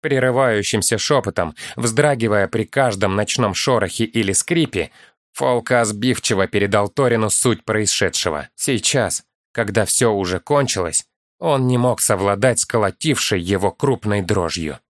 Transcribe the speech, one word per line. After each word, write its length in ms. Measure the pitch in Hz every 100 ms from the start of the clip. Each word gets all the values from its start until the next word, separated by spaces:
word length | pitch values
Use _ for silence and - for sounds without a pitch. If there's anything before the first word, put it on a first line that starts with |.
Прерывающимся 960 | 156 135 131 123 131 107 101 110 - 110
шепотом, 560 | - 143 101 - 82 - - -
вздрагивая 720 | 117 110 147 135 113 104 95
при 160 | 113
каждом 500 | 107 - 131 98 98
ночном 400 | 98 104 - 110
шорохе 480 | 90 - 123 92 -
или 300 | 113 117 98
скрипе, 580 | 95 - 170 160 95 78 - - _ _
Фолка 500 | - 131 123 113 123
сбивчиво 640 | 110 104 123 127 - 98 95
передал 400 | 101 101 104 101
Торину 420 | - 131 117 107
суть 340 | - 123 107
происшедшего. 840 | - 107 104 - 92 - 90 73 69 -
Сейчас, 680 | - 123 - 139 101 - _ _ _
когда 320 | - 107 107
все 280 | 101 - 120
уже 280 | 104 92 90
кончилось, 680 | - 143 131 - 85 71 - _ _ _
он 300 | 165 139 127
не 100 | 123
мог 220 | 127 120
совладать 580 | - 104 101 101 127 113
с 60 |
колотившей 760 | - 117 101 - 156 123 - 98
его 300 | 87 98 98
крупной 520 | - 139 123 107 101
дрожью. 580 | 90 101 82 82 78 71